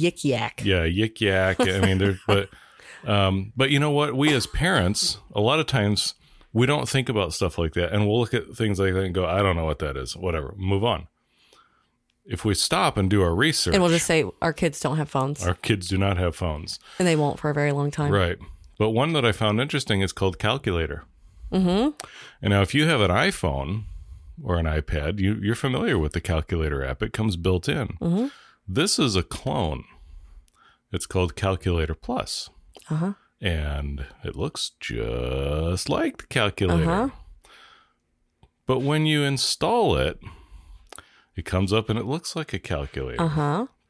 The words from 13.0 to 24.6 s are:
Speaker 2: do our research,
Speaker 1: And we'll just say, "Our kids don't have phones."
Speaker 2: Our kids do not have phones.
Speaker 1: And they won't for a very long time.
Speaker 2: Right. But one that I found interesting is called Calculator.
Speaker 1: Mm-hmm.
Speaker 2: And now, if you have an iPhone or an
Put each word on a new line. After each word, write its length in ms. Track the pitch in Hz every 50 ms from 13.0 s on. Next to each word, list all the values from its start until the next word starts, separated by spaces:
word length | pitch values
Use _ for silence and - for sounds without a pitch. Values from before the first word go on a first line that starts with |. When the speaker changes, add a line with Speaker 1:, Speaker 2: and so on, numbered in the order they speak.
| 95 92
Speaker 2:
do 140 | 104 101
our 100 | 92 85 82
research, 400 | 92 131 160 151 - - - 165
Speaker 1:
And 80 | 196
we'll 100 | 180 170
just 140 | 165 170 -
say, 180 | - 170 160 131 92 - -
"Our 100 | - 165
kids 280 | 156 - 185 160 139 -
don't 160 | - 151 151
have 120 | 156 147 139
phones." 360 | - 139 131 139 143 - -
Speaker 2:
Our 80 | 90 90
kids 320 | - - - 110 98 90
do 100 | 87 98 92
not 180 | 98 98 98
have 180 | 90 92 87 82
phones. 440 | - 95 85 76 73 85 - - - - - - -
Speaker 1:
And 80 | 185
they 80 | 180 165
won't 240 | 151 147 143 - -
for 120 | - 151
a 40 | 143
very 160 | 147 147 147
long 180 | 143 143 143 147
time. 180 | 143 - 147 143
Speaker 2:
Right. 240 | 98 101 92 85 90 - - - - - - - - -
But 120 | 107 110
one 220 | 113 117 139 160
that 120 | 165 147 123
I 60 | 117
found 280 | 98 - 110 107 104 110
interesting 400 | 131 151 - 143 - - 113 95
is 120 | 98 90
called 260 | - - 98 95 90 -
Calculator. 640 | - 107 120 143 - 104 90 85 80 73 71 - - - _ _ - - - - - -
Speaker 1:
Mm-hmm. 380 | - 185 190 180 180 202 240 302 294 - - - - - - - - -
Speaker 2:
And 80 | - 107
now, 120 | 101 101
if 120 | 98 - -
you 120 | 143 151
have 140 | 165 165 123
an 120 | 104 87
iPhone 720 | 90 110 151 196 - - - 82 67 67 67 73 95 113 107 - - - - - - - - - - -
or 160 | 147 - 90
an 80 | 85